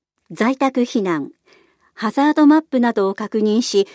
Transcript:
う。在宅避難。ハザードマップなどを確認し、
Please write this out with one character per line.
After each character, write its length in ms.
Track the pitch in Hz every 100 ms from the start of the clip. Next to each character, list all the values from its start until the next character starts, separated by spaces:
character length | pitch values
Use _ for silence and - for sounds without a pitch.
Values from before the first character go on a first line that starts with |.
| _ _ -
う。 40 |
在 240 | 170 220 262
宅 240 | 269 262
避 180 | 240 240
難。 320 | 190 160 135 - _ _ _ _ _
ハ 160 | - 220
ザ 200 | 277 294
ー 40 |
ド 120 | 302 294
マ 120 | 311
ッ 40 |
プ 160 | 311 262
な 140 | 240
ど 160 | 226 196
を 60 |
確 240 | 202 214 220
認 240 | 214 214
し、 240 | - - 392